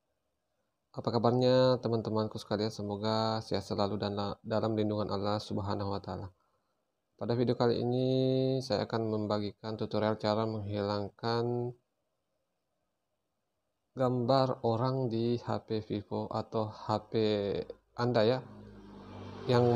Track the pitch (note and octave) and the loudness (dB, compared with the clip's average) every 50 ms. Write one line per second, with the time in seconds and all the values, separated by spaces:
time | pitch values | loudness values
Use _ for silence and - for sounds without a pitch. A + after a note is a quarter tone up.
0 | _ _ _ _ _ _ _ _ _ _ _ _ _ _ _ _ _ _ - - | _ _ _ _ _ _ _ _ _ _ _ _ _ _ _ _ _ _ -10 -6
1 | - - A2 A#2 G#2 A#2+ A#2+ B2+ B2+ B2+ B2+ B2+ B2+ B2+ B2+ A#2+ - A2+ A#2 A2+ | -2 0 2 4 4 4 6 6 6 6 6 6 6 6 4 2 0 0 0 0
2 | G#2 G#2 G#2+ A2 G#2+ G#2+ - A2 - - G#2+ G2+ G#2+ A2 - - G2+ G2+ G2+ G2+ | 0 0 0 0 0 -2 -4 -8 -6 -2 -2 0 0 -2 -4 -4 -6 -6 -4 -2
3 | G#2+ A2 A2 A2 A2 A2 A2 A2 - - G2 G2 - - G#2 G2+ G2+ G2 G#2+ G2+ | 0 0 2 2 2 0 -2 -4 -4 -4 -4 -4 -2 -2 -2 0 0 0 0 -2
4 | G#2 G2+ G2+ G2+ G2+ G2+ - - - A2 A2+ G#2+ G#2+ A2 A2+ G#2+ G#2+ G#2 G#2+ G#2 | -2 -2 -2 -4 -4 -4 -6 -8 -6 -2 0 0 0 0 2 0 0 0 0 -2
5 | G#2 - G2 G2 G2 G#2 G#2 A2 - - G#2 G#2 G2 G2+ G2+ G2+ G2 G2 G2+ G2 | -2 -2 -2 -2 -2 0 -2 -2 -2 -4 -6 -4 -2 -2 -2 -2 -2 -4 -4 -6
6 | - - F#2 F#2+ G2 F#2 - _ _ _ _ _ _ _ _ _ _ _ _ _ | -6 -8 -8 -8 -10 -12 -14 _ _ _ _ _ _ _ _ _ _ _ _ _
7 | _ _ _ - A2+ G#2+ A#2 A#2+ B2 B2 A#2+ - B2 A#2+ A#2 - A#2+ A#2+ B2 B2+ | _ _ _ -6 -4 -2 0 0 2 0 2 2 2 2 2 0 0 0 0 0
8 | B2+ C3 C3 C3 C3 C3 C3 C3 C3 C3 C3 C3 B2+ - G#2 G2+ G#2 - A#2+ A2+ | 2 2 2 2 2 2 2 2 2 0 0 -2 -2 0 0 0 0 0 -2 -2
9 | A2+ A2 A2 G#2+ G#2 G2+ G#2 G#2 G#2 G2+ - _ - A2 A2 G#2+ A2 G#2+ - G#2+ | 0 0 -2 -2 0 0 0 -2 -2 -4 -8 _ -10 -8 -6 -6 -6 -4 -2 0
10 | G#2 G#2+ A2 G#2+ - G#2+ G#2 A2 A2+ A2 A2 G#2+ G2+ G2+ G#2 G#2 G2+ G2+ G#2 G#2 | 0 0 0 0 0 0 2 2 0 -2 -4 -4 -6 -4 -2 -2 0 0 -2 -2
11 | G2+ G2 - - - A#2 A#2 A#2 A#2 A#2+ A#2+ A#2+ A#2+ B2 A#2+ - _ _ _ _ | -4 -6 -8 -6 -4 -2 0 0 0 0 -2 -2 -4 -6 -8 -12 _ _ _ _
12 | _ _ _ _ _ _ _ _ _ _ _ _ _ _ _ _ _ _ _ _ | _ _ _ _ _ _ _ _ _ _ _ _ _ _ _ _ _ _ _ _
13 | _ _ _ _ _ _ _ _ _ _ _ _ _ _ _ _ _ _ - B2+ | _ _ _ _ _ _ _ _ _ _ _ _ _ _ _ _ _ _ -2 0
14 | C3 B2 B2+ B2 A#2+ A#2 C3+ C3+ C3 B2+ B2 - - A#2 A2+ A2+ B2 C3 C3 C3+ | 0 2 2 2 2 4 4 4 4 2 0 0 0 2 2 2 2 0 0 0
15 | C3 A#2 A2+ A#2 A#2 A#2+ A#2+ A#2 - - A2 G#2+ - - A2 A2 A2 - - G#2 | 0 0 0 0 0 0 0 -2 -2 -4 -4 -4 -2 -4 -4 -4 -2 -4 -4 -4
16 | - - G#2 G#2 G#2+ - - A2 G#2+ - - A2 A2 G#2+ - - - - A2 G2+ | -4 -4 -4 -4 -4 -4 -4 -4 -4 -2 -2 -2 -2 -2 -6 -6 -4 -2 -2 -2
17 | - - - A2+ A2 G#2+ G#2+ G2+ G2+ G2 D#2+ D#2+ - - - - _ _ - - | -2 -2 0 2 2 4 2 2 0 0 -2 -2 -4 -6 -10 -18 _ _ -6 -2
18 | A#2+ B2 A#2+ A#2+ G#2+ A2+ B2+ C3 - - - - - - - - - - - - | 0 2 4 4 4 4 4 2 -2 -8 -16 -18 -18 -18 -20 -20 -20 -20 -20 -18
19 | - - - - - - - - - C3 B2 A#2+ B2 A#2+ A#2+ | -18 -16 -16 -14 -14 -14 -12 -4 0 4 4 6 6 6 6